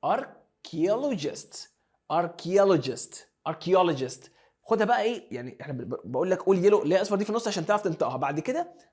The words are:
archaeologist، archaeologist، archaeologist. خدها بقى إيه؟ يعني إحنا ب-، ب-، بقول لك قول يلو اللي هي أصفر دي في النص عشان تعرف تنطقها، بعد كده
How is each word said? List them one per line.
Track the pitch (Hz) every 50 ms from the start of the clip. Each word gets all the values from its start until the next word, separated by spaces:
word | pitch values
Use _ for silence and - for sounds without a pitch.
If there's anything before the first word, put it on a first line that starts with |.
| -
archaeologist، | 143 190 233 269 - - - _ _ _ _ _ - - 160 160 190 208 233 277 294 262 185 139 143 - - - - - - - - _ _ _ _ _ _ _ _ 143
archaeologist، | 165 175 170 - - - 165 180 196 196 196 185 156 127 135 120 - - - - - - _ _ _ _ -
archaeologist. | 160 - - 170 185 185 185 175 160 131 131 123 127 - - - _ _ _ _ _ _ _
خدها | - 226 208 214
بقى | 202 240 226
إيه؟ | 214 220 240 214 - - -
يعني | 120 123 127 120 -
إحنا | - 143 139
ب-، | 127 120 -
ب-، | 123 - - 95
بقول | 120 127 160 185
لك | 185 180 -
قول | - 196 185 175
يلو | 202 202 202 -
اللي | 143 170
هي | 190
أصفر | 196 196 202
دي | 196 214
في | 208
النص | 214 233 233
عشان | 220 196 196 165
تعرف | 156 208 208
تنطقها، | 208 190 160 - 151 120 131
بعد | 127 139 139 147 151
كده | 160 - 254 320 349 349 - - - _